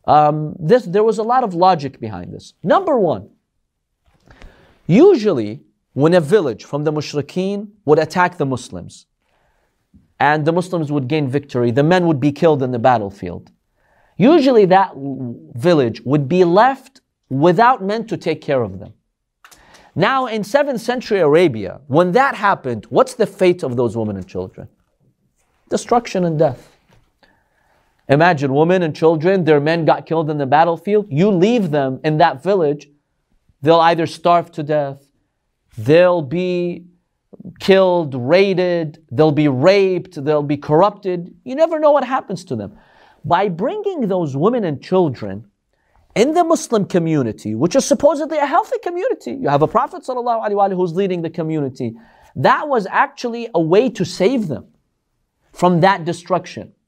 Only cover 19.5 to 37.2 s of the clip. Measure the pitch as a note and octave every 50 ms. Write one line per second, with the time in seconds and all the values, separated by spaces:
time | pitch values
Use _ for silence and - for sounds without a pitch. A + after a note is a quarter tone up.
19.5 | - _ _ _ - - _ _ _ C#3+ F3 A3+ C4 C4+ B3+ A#3+ G#3+ A3 G3 G3
20.5 | - C#4 D4 C#4+ C4 A3 - - A#3+ B3+ - - A3 G3 E3+ D3 D3 E3 F#3 E3
21.5 | A#2+ A2 G2 F2+ - - - - B2 D#3 F3+ F3+ F3 A#3+ C4+ C#4 A#3+ G3+ G3 G3+
22.5 | F#3 - - C3 A#2+ A2 - _ B2 E3+ B3+ - - - G#3+ - - - F#3 F3+
23.5 | F3+ F3+ - C#3 A#2+ A#2+ B2 A#2 G2+ A#2 A2 G#2+ G2+ F#2+ F2+ - - F#2+ F#2 F#2
24.5 | - - - - _ _ _ _ _ _ _ _ _ _ _ _ _ _ _ _
25.5 | _ _ _ _ - G#3 - - - - - - - F#3+ F3+ E3+ D#3+ D3+ D#3+ D3
26.5 | A#2+ - - _ _ _ _ _ _ _ _ _ _ _ _ _ _ _ _ _
27.5 | _ _ _ _ _ _ _ _ _ _ _ - C3 D3 E3 F3+ F3+ C3+ C#3 C3
28.5 | C3 C#3+ D#3+ E3+ F#3 F#3+ F3 D#3 C#3+ - D#3+ D#3+ E3 D#3+ D3 F3+ G3 F#3+ E3+ D3+
29.5 | D#3 D3 C#3+ D3+ E3 E3+ D#3+ D#3+ D#3 C#3+ D3+ - D#3+ D#3+ E3 D3 D#3 D3 C#3+ C3
30.5 | C#3+ D3+ E3 F3 E3+ E3 - G3+ G3+ G#3 G3+ G#3 C3 C#3+ F3+ A3 G3+ E3+ F3 G#3+
31.5 | A#3+ B3 G3 E3 D3 D3 C#3 C3 C3 C3 - D#3 D3+ D3+ E3 E3 C3+ B2+ - F3
32.5 | G3+ F#3+ E3 C#3+ D3 C#3+ - - _ _ _ _ _ _ _ _ _ _ _ _
33.5 | _ _ - D3 E3 E3 D#3+ E3 E3+ D#3+ E3+ D3 - - - F3 E3+ E3+ E3 E3+
34.5 | - - D3+ C#3+ D#3 D3+ C#3+ C#3 C#3 - _ _ _ _ _ _ _ _ _ _
35.5 | _ _ _ _ _ - G#2+ A#2 D3+ E3+ F3+ F3+ F3+ F3 D3+ B2 D3 F3 F#3 F3+
36.5 | F3+ F3 F3 F3 F3 - - - _ _ _ _ _ _